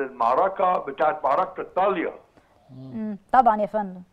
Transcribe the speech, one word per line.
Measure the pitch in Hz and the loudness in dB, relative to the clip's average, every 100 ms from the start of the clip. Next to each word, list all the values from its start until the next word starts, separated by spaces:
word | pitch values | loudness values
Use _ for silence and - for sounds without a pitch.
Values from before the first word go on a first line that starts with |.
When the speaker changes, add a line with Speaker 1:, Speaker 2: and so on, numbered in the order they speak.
Speaker 1:
المعركة | 131 123 117 135 185 190 185 185 | -8 0 2 2 2 2 0 0
بتاعت | 143 139 156 147 | -4 0 0 0
معركة | 135 147 - - | 0 0 0 -6
إيطاليا. | - - 202 180 151 - _ _ _ _ _ | -6 0 0 0 -4 -8 _ _ _ _ _
Speaker 2:
مم، | 131 131 220 214 202 _ | -18 -12 -8 -8 -10 _
طبعًا | 247 240 214 | 6 6 2
يا | 202 | -2
فندم. | 214 196 185 180 | -2 -6 -12 -20